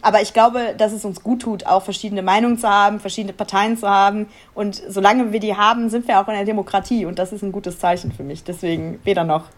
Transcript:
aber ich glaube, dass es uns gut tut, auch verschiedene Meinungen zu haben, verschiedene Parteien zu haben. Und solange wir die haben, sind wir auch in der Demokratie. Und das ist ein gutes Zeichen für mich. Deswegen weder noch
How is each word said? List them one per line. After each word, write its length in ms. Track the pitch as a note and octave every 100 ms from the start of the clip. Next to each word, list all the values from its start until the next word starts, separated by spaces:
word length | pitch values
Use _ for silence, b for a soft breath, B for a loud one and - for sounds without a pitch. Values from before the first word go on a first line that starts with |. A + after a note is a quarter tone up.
aber 220 | A3+ G#3
ich 100 | G#3
glaube, 400 | - A#3 B3 A3+ -
dass 160 | G#3+
es 140 | G#3+ G#3
uns 160 | F3
gut 220 | G#3+ A#3+
tut, 240 | A#3+ G3+ -
auch 160 | F#3
verschiedene 400 | F#3+ G3 G#3+ G3
Meinungen 340 | F#3 G3+ A#3+ A#3
zu 100 | A3+
haben, 320 | G3+ G3+ G#3
verschiedene 320 | F#3+ - G3
Parteien 440 | F#3+ G#3 G3 G#3+ A3+
zu 100 | G#3
haben. 380 | G3 G3 G#3 G#3+ B B -
Und 260 | G#3 F#3+ -
solange 420 | G3 G3 B3 A#3
wir 60 | G#3+
die 160 | G#3+ G3+
haben, 340 | G#3 A#3 A3+
sind 160 | A#3 A#3+
wir 120 | G3+
auch 80 | G3+
in 60 |
der 120 | G#3 G3+
Demokratie. 600 | G#3+ G3 G3 F#3+ A#3+ E3
Und 140 | -
das 120 | F#3
ist 120 | G3+
ein 80 | G3+
gutes 260 | F#3+ F#3 E3+
Zeichen 340 | F3 F3 F3
für 120 | -
mich. 200 | C#3 C#3+
Deswegen 560 | - F3+ F3 E3 D#3+ E3
weder 200 | - F#3
noch 220 | E3 D#3 -